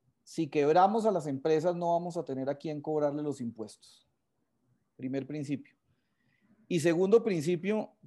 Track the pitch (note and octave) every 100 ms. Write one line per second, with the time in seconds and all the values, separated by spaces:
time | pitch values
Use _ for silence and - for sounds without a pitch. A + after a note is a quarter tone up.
0 | _ _ - - D#3 D#3 C#3+ E3 G3 A3+
1 | A3 F#3 D3 C3+ D#3+ D#3 E3+ F3 E3+ E3+
2 | F3 E3+ D#3 C3+ C3 C#3+ E3 D3+ C#3+ D3+
3 | D3 D3 D3+ C3 A#2 A2 G#2+ - - _
4 | _ _ _ _ _ _ _ _ _ -
5 | C3 C3+ C3+ D3+ C#3 C#3+ - _ _ _
6 | _ _ _ _ _ _ _ F3+ D#3+ E3
7 | F#3+ A3+ A#3 F3 D3 F3 F#3 G#3+ G#3 _